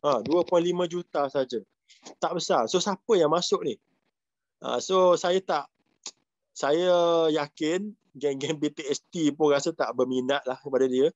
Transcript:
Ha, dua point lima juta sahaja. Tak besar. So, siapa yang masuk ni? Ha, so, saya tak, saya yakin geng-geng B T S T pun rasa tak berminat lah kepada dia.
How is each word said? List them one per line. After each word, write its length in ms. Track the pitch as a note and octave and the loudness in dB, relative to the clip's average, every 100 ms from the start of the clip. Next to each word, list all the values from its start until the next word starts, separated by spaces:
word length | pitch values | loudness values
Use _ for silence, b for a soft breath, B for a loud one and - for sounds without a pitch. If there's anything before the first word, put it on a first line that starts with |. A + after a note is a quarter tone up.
| D3 | 2
Ha, 160 | B2+ | 0
dua 240 | A2+ E3+ E3+ | 2 0 2
point 160 | F3 | 2
lima 240 | F3 F3+ F3 | 2 -2 -2
juta 400 | F3 F3 D#3+ C#3 | -4 -6 -4 -2
sahaja. 320 | C#3+ B2+ A#2 G2 _ _ B B - | -2 -2 -6 -10 _ _ B B -6
Tak 160 | E3+ E3+ | -4 -4
besar. 320 | - E3 A2+ | 0 0 2
So, 80 | F#3 | 0
siapa 400 | G#3 F#3 - G#3 | -2 -6 0 2
yang 160 | D3+ E3 | 4 2
masuk 320 | F3 G3 D#3+ | 0 -2 -4
ni? 80 | G#2+ _ _ _ _ _ _ _ _ | -8 _ _ _ _ _ _ _ _
Ha, 160 | - B2 | -6 -6
so, 400 | - F#3+ F#3 E3+ | 0 2 4 4
saya 240 | F3 F#3 | 2 -2
tak, 240 | F#3+ D#3 C#3 _ _ _ - _ _ _ _ - | -2 -6 -6 _ _ _ -20 _ _ _ _ -6
saya 720 | C#3 D#3 F3+ F3 E3+ E3+ D#3+ | 0 2 4 4 4 4 2
yakin 640 | D#3 C#3+ - D#3 F3+ G#3 G#3 _ C3 | 0 -4 -4 -2 -2 -6 -14 _ -6
geng-geng 400 | C#3+ C3+ C#3+ D#3 | -4 -2 -4 -2
B 160 | D3 | -4
T 160 | D3 C#3+ | -4 -6
S 160 | C#3 _ | -6 _
T 240 | F3 D#3 C#3+ | -2 -2 2
pun 160 | D3+ | 2
rasa 240 | C#3+ - - | 2 0 -4
tak 160 | A#2+ | -6
berminat 560 | B2 B2+ B2+ B2+ C#3 B2+ | -2 -2 -2 -2 -4 -4
lah 80 | B2+ | -10
kepada 240 | C#3+ C3 C3 | -4 0 2
dia. 240 | B2+ D3 | 2 2